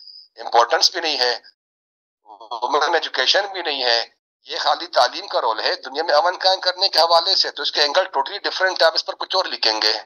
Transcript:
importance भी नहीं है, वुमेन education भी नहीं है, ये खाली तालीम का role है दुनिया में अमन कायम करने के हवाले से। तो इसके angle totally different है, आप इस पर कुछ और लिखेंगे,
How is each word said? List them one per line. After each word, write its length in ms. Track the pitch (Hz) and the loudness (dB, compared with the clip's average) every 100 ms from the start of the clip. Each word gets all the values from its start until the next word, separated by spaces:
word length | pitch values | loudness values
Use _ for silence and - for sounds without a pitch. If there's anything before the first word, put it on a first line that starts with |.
| - - - 113 | -20 -20 -20 -14
importance 560 | 117 117 120 170 - | 0 2 4 4 2
भी 60 | 180 | 0
नहीं 180 | 165 135 | -2 0
है, 240 | 123 113 - _ _ _ _ _ _ _ 107 | 0 -2 -8 _ _ _ _ _ _ _ -20
वुमेन 640 | 104 110 117 123 147 151 | -20 -12 -6 -2 0 2
education 520 | 165 - 135 127 180 202 | 0 -2 -4 0 0 -2
भी 160 | 185 | -6
नहीं 200 | 156 139 | -4 -2
है, 340 | 123 117 110 _ _ _ 123 | 0 0 -2 _ _ _ -12
ये 100 | 156 | -4
खाली 280 | 143 143 170 | -2 -2 0
तालीम 400 | 151 - 160 196 | 2 2 0 -6
का 120 | 175 | -2
role 220 | 123 110 | 0 0
है 160 | 127 180 | -2 -4
दुनिया 280 | 135 139 | -6 -4
में 100 | 170 | 2
अमन 220 | 147 175 180 | 4 2 2
कायम 240 | 185 190 | 0 0
करने 280 | 185 180 196 | -2 -2 0
के 100 | 160 | 2
हवाले 380 | 170 165 190 180 | 4 4 2 0
से। 140 | 151 | 0
तो 120 | - | -4
इसके 180 | 147 170 | -4 0
angle 260 | 147 160 185 | 2 2 0
totally 340 | 139 135 202 156 | -2 -4 -4 -6
different 340 | - 185 170 | -2 0 4
है, 60 | 165 | 2
आप 80 | |
इस 80 | - | 2
पर 120 | - | -6
कुछ 200 | - 165 | -8 -4
और 120 | 190 170 | -2 -2
लिखेंगे, 520 | 120 113 107 107 110 | -2 -2 0 0 -2